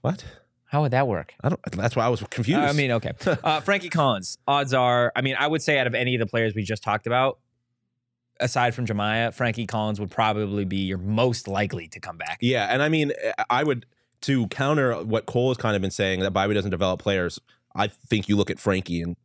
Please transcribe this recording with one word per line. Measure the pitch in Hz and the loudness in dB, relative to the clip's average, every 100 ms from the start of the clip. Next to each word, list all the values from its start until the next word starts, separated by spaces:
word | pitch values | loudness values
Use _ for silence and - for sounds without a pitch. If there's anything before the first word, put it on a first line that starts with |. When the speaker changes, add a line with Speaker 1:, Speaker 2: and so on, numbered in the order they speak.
Speaker 1:
What?" | 123 185 - - _ _ _ | -2 -4 -8 -20 _ _ _
Speaker 2:
How | 147 | 0
would | 147 | 2
that | 127 135 | 2 0
work? | 95 - - | -2 -6 -4
Speaker 1:
I | 127 | -2
don't, | 175 - | -2 -6
that's | 92 113 123 | -2 -2 0
why | 117 | 0
I | |
was | 113 104 | 0 -4
confused. | - 110 156 | -4 0 2
Speaker 2:
I | 147 | 2
mean, | 147 139 | 2 2
okay. | 117 - - - | 0 -2 -4 -2
Speaker 1:
<laughs> | 170 | 0
Speaker 2:
Uh, | - 156 | 2 0
Frankie | 151 196 180 | 0 -2 0
Collins. | 165 143 104 92 - - | 0 2 0 -4 -8 0
Odds | 143 139 | 0 2
are, | 131 123 123 120 - | 2 4 4 2 2
I | |
mean, | 131 131 | -2 0
I | 143 | 0
would | 156 | 0
say | - 147 | 2 2
out | 123 | 2
of | 113 | 0
any | 123 123 | 0 0
of | |
the | 110 | 0
players | 117 113 104 | 0 0 -2
we | |
just | 101 110 | -4 -4
talked | - 104 - | -2 -2 0
about, | 120 135 - _ _ _ _ _ _ _ _ _ _ | 0 0 -2 _ _ _ _ _ _ _ _ _ _
aside | 123 - 120 | -2 2 0
from | 117 113 | 0 -4
Jemiah, | 104 104 110 117 | -2 0 0 -2
Frankie | - 123 110 110 | -2 -2 -2 -4
Collins | 113 107 104 | -2 -2 -4
would | 101 | -6
probably | - 110 104 104 101 | 0 2 2 -2 -2
be | 98 95 | -2 -2
your | 92 92 | -2 -4
most | 95 107 123 117 - | -2 2 2 0 -4
likely | 98 104 90 82 | -2 -2 -4 -10
to | - | -14
come | - 82 | -14 -10
back. | 78 85 | -8 -2
Speaker 1:
Yeah, | 120 123 101 | 0 0 0
and | 123 | 2
I | 151 | 2
mean, | 160 147 - 113 104 110 | 2 0 -2 -4 -4 0
I | 123 151 | 2 2
would, | 123 - _ _ _ | -2 -4 _ _ _
to | - 135 104 | 0 0 0
counter | - 139 151 131 98 | 0 2 2 2 0
what | 98 110 - | 0 -2 0
Cole | 120 127 | 0 0
has | 123 | 0
kind | 113 101 | 0 2
of | |
been | 95 | 0
saying, | - 98 92 | 0 0 2
that | 95 | 0
Bobby | 95 98 | 2 2
doesn't | 104 98 | 2 0
develop | 90 95 90 | 0 0 0
players, | - 98 87 - _ _ _ - | 0 0 -2 -6 _ _ _ -4
I | 107 | -4
think | - - 110 95 | -4 -2 -2 2
you | 104 | 2
look | 95 | 2
at | - | 0
Frankie | - 95 92 85 | 0 0 0 -4
and | 85 87 | -4 -8